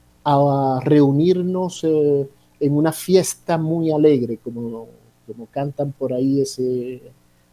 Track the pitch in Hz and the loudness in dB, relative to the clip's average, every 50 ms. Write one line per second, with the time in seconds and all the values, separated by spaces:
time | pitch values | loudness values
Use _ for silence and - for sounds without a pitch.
0 | _ _ _ _ _ 147 143 139 143 143 139 139 135 131 127 - - 143 151 147 | _ _ _ _ _ 0 2 4 4 2 2 0 0 0 -2 -2 0 4 4 6
1 | 143 139 139 143 160 180 185 180 175 180 185 180 185 180 180 - - 160 156 151 | 6 6 4 2 2 2 2 0 0 -4 -4 -4 -4 -6 -8 -6 -2 0 0 2
2 | 147 147 143 139 139 139 - _ _ _ _ _ 147 143 143 147 156 160 156 - | 2 2 2 0 -2 -6 -10 _ _ _ _ _ -2 0 0 2 2 0 -2 -4
3 | - - 185 185 165 - - - _ - 170 160 160 156 165 170 165 160 151 151 | -2 2 2 2 2 0 -4 -10 _ -4 -2 -2 0 -2 -2 0 0 0 2 4
4 | 156 156 147 127 120 113 117 107 - 123 117 117 117 117 113 113 113 117 117 - | 4 4 4 4 2 -2 -6 -8 -8 -12 -10 -8 -10 -10 -10 -12 -14 -16 -20 -20
5 | _ _ _ _ _ - - 120 113 - _ 143 139 143 139 - 143 143 139 - | _ _ _ _ _ -18 -16 -16 -16 -10 _ -6 -6 -6 -4 -6 -6 -6 -6 -6
6 | 135 123 127 123 131 135 139 139 135 131 - - 127 127 127 123 120 127 127 123 | -6 -4 -2 0 0 2 2 0 0 -2 -2 -4 -4 -4 -2 -4 -6 -8 -10 -14
7 | - - - _ _ _ _ _ _ _ | -16 -20 -20 _ _ _ _ _ _ _